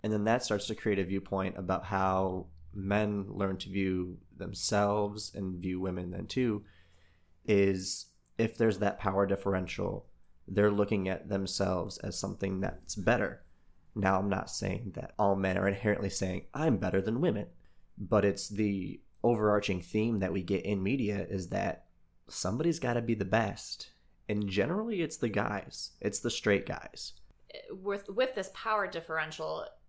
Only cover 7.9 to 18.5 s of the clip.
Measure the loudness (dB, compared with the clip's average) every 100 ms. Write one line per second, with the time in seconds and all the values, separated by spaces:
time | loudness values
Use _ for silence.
7.9 | -4 -8 _ -12 0 0 4 2 4 0
8.9 | 0 0 2 2 2 2 0 -2 -4 -4
9.9 | -4 -10 -20 -20 -20 -2 4 4 6 2
10.9 | 2 0 -4 -2 -2 -2 0 0 0 -2
11.9 | -6 -6 -4 -6 -4 -4 0 -2 -4 -8
12.9 | 0 2 4 2 -4 -18 -20 -20 -20 -10
13.9 | 0 4 4 2 0 -2 -4 -2 -2 -6
14.9 | -8 -10 2 4 4 2 2 2 2 0
15.9 | 2 0 -2 -2 -2 -6 0 2 2 2
16.9 | 0 0 2 2 0 -6 -12 -20 -20 -20
17.9 | -14 2 4 4 2 -4